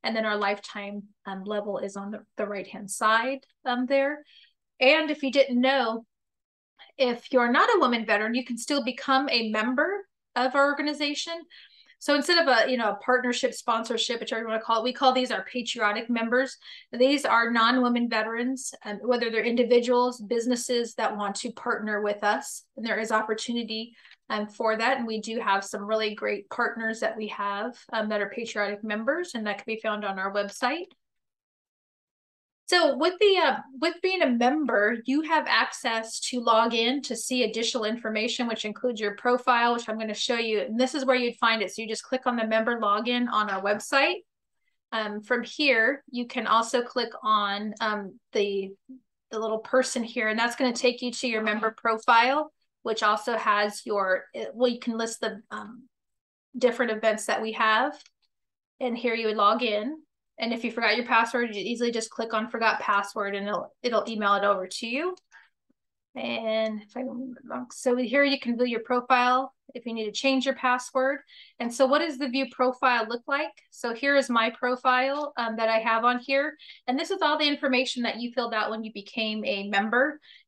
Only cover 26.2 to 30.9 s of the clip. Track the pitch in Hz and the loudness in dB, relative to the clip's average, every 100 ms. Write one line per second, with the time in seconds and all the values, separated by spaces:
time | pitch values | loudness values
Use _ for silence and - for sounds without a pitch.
26.2 | 208 208 - - 240 226 220 220 214 220 | -4 -4 -6 -4 -2 -2 -4 -2 -4 -4
27.2 | 208 - 202 202 233 240 - 226 214 208 | -8 -4 -4 -4 -6 -10 -6 -4 -2 -2
28.2 | 202 - 233 214 202 208 214 214 226 330 | -2 -4 -6 -4 -4 -4 -6 -4 -2 -2
29.2 | 349 233 214 202 - 220 220 208 202 190 | -4 -6 -4 -6 -6 -6 -4 -4 -4 -4
30.2 | 196 202 202 - 247 320 381 | -4 -2 -4 -2 -2 -2 -8